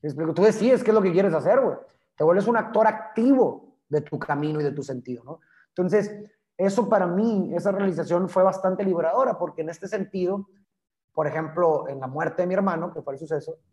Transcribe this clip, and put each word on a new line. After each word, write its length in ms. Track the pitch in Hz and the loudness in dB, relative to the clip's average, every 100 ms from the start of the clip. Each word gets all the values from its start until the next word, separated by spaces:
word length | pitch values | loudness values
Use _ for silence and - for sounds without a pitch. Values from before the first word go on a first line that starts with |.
¿Me 80 | 151 | -8
explico? 240 | 143 160 | -6 -4
Tú 100 | 165 | 4
decides 400 | 208 214 220 247 | 4 4 4 4
qué 80 | - | 4
es 40 | 220 | 4
lo 60 | |
que 100 | 190 | 4
quieres 220 | 170 196 | 2 2
hacer, 260 | 156 156 240 | 2 4 4
güey. 180 | 240 - - _ _ _ | 2 -2 -12 _ _ _
Te 80 | |
vuelves 240 | 156 180 202 | 4 4 4
un 100 | 233 | 0
actor 300 | 220 214 220 | 0 2 2
activo 880 | 214 - - 240 269 185 107 - _ _ | 2 -6 0 4 4 4 0 -16 _ _
de 140 | 151 | -4
tu 180 | 151 147 | -4 -10
camino 400 | - 143 151 151 | -4 -4 -2 -2
y 40 | |
de 80 | 147 | -4
tu 120 | 143 | -4
sentido, 400 | 131 127 127 120 | -8 -10 -10 -12
¿no? 160 | 120 160 _ _ _ | -12 -20 _ _ _
Entonces, 420 | - 180 208 208 - - _ _ _ | -4 2 2 0 -8 -18 _ _ _
eso 320 | 196 196 196 | 0 0 2
para 180 | 208 180 | 2 2
mí, 440 | 175 226 208 175 175 | 0 0 0 -2 -2
esa 160 | 202 | -2
realización 560 | 196 196 165 160 175 180 | 0 -2 -2 -2 0 0
fue 160 | - | 4
bastante 400 | 185 190 185 185 | 2 2 -2 -2
liberadora, 540 | 196 170 165 202 262 196 | -2 0 0 0 0 -2
porque 240 | 175 156 | -6 -6
en 80 | 160 | -10
este 180 | 160 196 | -8 -8
sentido, 600 | 208 196 190 180 202 196 _ _ _ _ _ _ | -6 -6 -4 -2 -4 -8 _ _ _ _ _ _
por 120 | - 151 | -4 -4
ejemplo, 600 | 160 160 160 175 151 - | -4 -6 0 2 0 -4
en 120 | 135 | -10
la 80 | 131 | -10
muerte 340 | 139 160 - | -6 -6 -2
de 60 | 180 | -2
mi 60 | |
hermano, 400 | 190 196 165 170 | 0 0 -2 -6
que 80 | 160 | -10
fue 120 | - | -12
el 60 | 139 | -12
suceso 400 | 156 156 - - _ | -6 -8 -8 -16 _